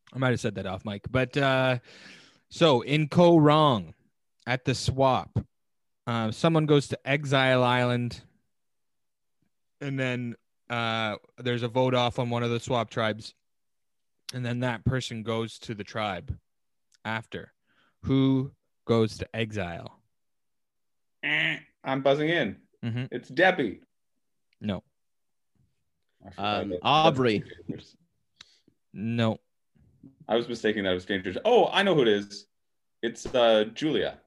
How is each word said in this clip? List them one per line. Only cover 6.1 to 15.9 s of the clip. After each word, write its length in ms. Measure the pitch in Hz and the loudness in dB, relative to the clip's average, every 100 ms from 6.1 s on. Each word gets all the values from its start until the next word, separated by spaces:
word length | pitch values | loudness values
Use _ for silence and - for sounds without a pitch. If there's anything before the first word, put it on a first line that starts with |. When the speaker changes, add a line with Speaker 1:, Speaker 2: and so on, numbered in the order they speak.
| 117 110 | -2 -2
Speaker 1:
someone 340 | - 165 165 151 | 0 2 2 4
goes 220 | 143 - | 2 2
to 200 | - 131 | -6 -2
Exile 560 | 143 143 139 131 127 | -2 0 2 4 4
Island, 580 | 123 123 123 120 120 - - _ _ _ _ _ _ _ _ _ _ _ _ _ _ - | 4 2 2 0 -4 -8 -20 _ _ _ _ _ _ _ _ _ _ _ _ _ _ -12
and 180 | 143 135 | -8 -4
then, 360 | 127 123 120 - _ _ - | -2 -4 -6 -10 _ _ -8
uh, 460 | 120 113 113 110 101 _ - | -4 -2 -2 -4 -6 _ -10
there's 260 | 123 120 | -4 -4
a 40 | 117 | -2
vote 260 | 123 127 | 0 2
off 260 | 123 120 - | 2 0 -2
on 100 | 120 | -4
one 140 | 117 | -2
of 60 | 120 | -2
the 100 | 117 | -4
swap 300 | - 123 110 | -2 -4 -2
tribes, 440 | 123 110 107 - - _ _ _ _ _ _ _ _ - | -2 -2 -4 -12 -20 _ _ _ _ _ _ _ _ -14
and 120 | 127 120 | -8 -6
then 160 | 120 | -4
that 220 | 127 113 - | -4 -2 -2
person 380 | 131 - 117 | -4 -6 -8
goes 360 | 110 113 113 - | -6 -4 -6 -10
to 160 | - 104 | -12 -12
the 80 | |
tribe 520 | 98 | -8